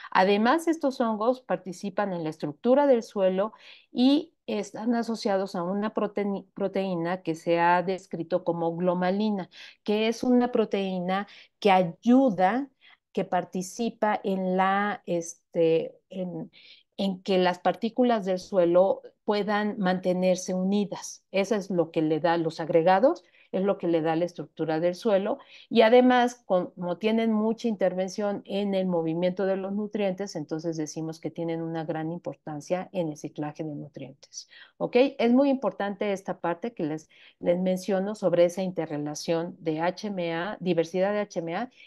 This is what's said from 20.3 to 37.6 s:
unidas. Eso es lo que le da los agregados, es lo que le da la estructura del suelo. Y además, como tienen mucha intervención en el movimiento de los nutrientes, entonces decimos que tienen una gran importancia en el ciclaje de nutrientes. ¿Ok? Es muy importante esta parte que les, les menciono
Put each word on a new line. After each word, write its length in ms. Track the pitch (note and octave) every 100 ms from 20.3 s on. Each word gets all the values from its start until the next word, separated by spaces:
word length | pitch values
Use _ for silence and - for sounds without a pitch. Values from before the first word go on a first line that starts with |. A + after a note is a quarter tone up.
| F3+ - F#3
unidas. 680 | F#3+ G3+ G3 - - - _
Eso 240 | F#3+ G3
es 160 | G#3+ F3+
lo 220 | F3 E3
que 100 | E3
le 180 | D#3 D#3
da 180 | E3 E3+
los 220 | D#3+ D#3+
agregados, 640 | D#3 E3 E3 F#3+ C4 F4 - _ _
es 100 | F#3+
lo 160 | G3 F#3+
que 100 | E3+
le 140 | E3+
da 140 | E3 D#3+
la 100 | F3
estructura 540 | F3 D3 - D#3 D#3
del 160 | F3 F3+
suelo. 420 | A3+ G3 G#3 C4 - - -
Y 120 | A3
además, 600 | A3 B3 B3+ B3 B3 - -
como 500 | F#3 - - F3 F3
tienen 340 | G#3+ A3+ A3+
mucha 360 | G#3+ A3 A3+ A#3
intervención 760 | G3+ F#3 F#3 F#3+ G3+ G#3 G3+ -
en 280 | G3 G3+
el 140 | F#3+ F#3+
movimiento 580 | F3 E3 E3 F3+ F3+ F#3+
de 100 | F#3+
los 160 | F#3+
nutrientes, 640 | G3+ G#3 G#3 G3 F#3 G3+ E3
entonces 420 | D3 D#3+ E3 D#3+
decimos 420 | D3+ D#3+ D#3+ D#3+
que 100 | D#3
tienen 320 | E3+ E3 E3
una 220 | E3 E3
gran 280 | D#3+ D#3+ D#3+
importancia 800 | E3+ - - - D3 - F3+ F#3
en 180 | F#3+ D#3+
el 80 | D3
ciclaje 460 | D#3 - D3 D3
de 120 | D#3 D3
nutrientes. 760 | D3 - C3 C#3 - - - - - -
¿Ok? 180 | - A#3+ C4+ -
Es 120 | A#3
muy 200 | B3+ C#4+
importante 600 | C4 G3+ - G3+ G3 G#3
esta 280 | F#3+ - F#3
parte 340 | E3+ F3 F3
que 100 | -
les, 240 | D3+ D#3 - _ - _
les 200 | F3+
menciono 560 | F3+